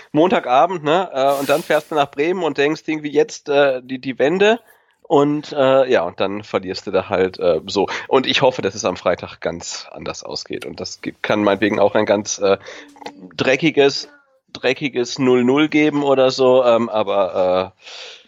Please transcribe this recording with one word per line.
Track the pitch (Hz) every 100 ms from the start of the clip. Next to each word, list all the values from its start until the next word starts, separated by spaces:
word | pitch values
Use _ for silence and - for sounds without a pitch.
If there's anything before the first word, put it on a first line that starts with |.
| -
Montagabend, | 147 175 208 135 127 170 180
ne? | 147 170 185
Äh, | 135 135 139
und | 139
dann | 143
fährst | - 151 -
du | 156
nach | 143
Bremen | - 156 190
und | 165 139
denkst | 143 156 -
irgendwie | 156 147
jetzt, | 143 156 - -
äh, | 143 143 127
die, | 127 131
die | 135 120
Wende. | 131 185 202 226 _ _ _ _
Und, | - 156 143 147 143
äh, | 147 131 135 127
ja, | 107
und | 87 92
dann | 98 101
verlierst | 107 104 92 95 -
du |
da | 95 92
halt, | 95 95 -
äh, | 87 80 95
so. | 98 90 - -
Und | 135 127
ich | 127
hoffe, | 131 -
dass | 104 110
es |
am | 107 90
Freitag | 98 87 90 -
ganz | - 85 - - -
anders | - 80 -
ausgeht. | - - - -
Und | - 85
das | - -
ge-, | - -
kann | - 107
meinetwegen | 104 98 104 107
auch | 101 113
ein | 104
ganz, | 104 104 -
äh, | 98 98 - - - - - - 92 -
dreckiges, | 131 139 160 147 139 - - - _ _ _
dreckiges | - 127 135 147 123 120 -
null | 131 127
null | 123 139 151
geben | 151 151 147
oder | 143 131 131
so. | 131 131 127
Ähm, | 123 117 113
aber, | 107 98 101 92 92 92 92 95 _
äh | - - - -